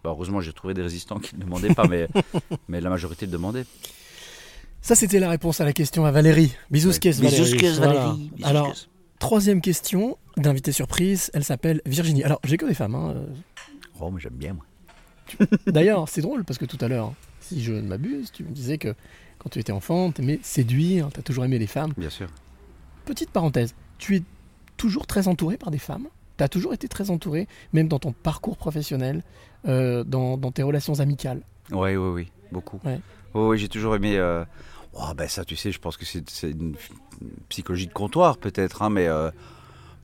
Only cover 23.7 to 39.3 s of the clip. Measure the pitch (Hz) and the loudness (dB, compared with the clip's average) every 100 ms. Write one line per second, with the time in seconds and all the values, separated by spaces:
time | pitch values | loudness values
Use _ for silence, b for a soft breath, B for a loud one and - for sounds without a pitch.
23.7 | - - - - 196 175 - - - - | -6 -20 -16 0 0 0 -16 -20 -20 -20
24.7 | - 233 220 - 202 190 180 160 226 214 | -2 -2 -2 -2 0 2 0 0 -2 -4
25.7 | 151 - 151 285 _ - - 143 175 220 | -6 -6 -10 -10 _ -20 -2 0 0 -4
26.7 | - 254 - 202 170 185 151 202 B B | -6 -8 -6 -4 -4 -4 -6 -6 B B
27.7 | 156 160 143 156 117 160 151 - 196 165 | 0 2 0 -4 -4 -4 -4 -6 -6 -6
28.7 | 151 147 139 127 160 - b b b 196 | -6 -4 -4 -2 -4 -8 b b b 0
29.7 | 127 127 120 117 131 127 131 131 131 139 | 2 2 0 -2 -2 0 -2 -4 -2 0
30.7 | 147 147 147 143 139 135 123 - - - | 0 0 0 2 0 -4 -6 -10 -20 -8
31.7 | 92 95 95 92 87 87 _ - 90 - | -2 0 0 0 -4 -8 _ -12 -12 -10
32.7 | 98 139 131 - b b 110 110 110 101 | -10 -8 -8 -10 b b 0 2 2 0
33.7 | 110 110 107 104 101 90 85 85 B B | -4 0 0 2 2 2 0 -4 B B
34.7 | B B 85 78 80 78 - 85 80 104 | B B -10 -8 -6 -6 -6 -8 -6 -6
35.7 | 87 85 - 82 90 73 - 82 78 80 | -6 -8 -10 -10 -10 -10 -8 -8 -6 -6
36.7 | 71 - - - - - - - - - | -8 -16 -20 -20 -16 -16 -16 -12 -12 -6
37.7 | 90 92 - 101 160 175 - 104 98 92 | -4 -4 -6 -2 4 4 4 -4 -2 -2
38.7 | - 107 101 87 78 80 | 0 0 2 2 2 -2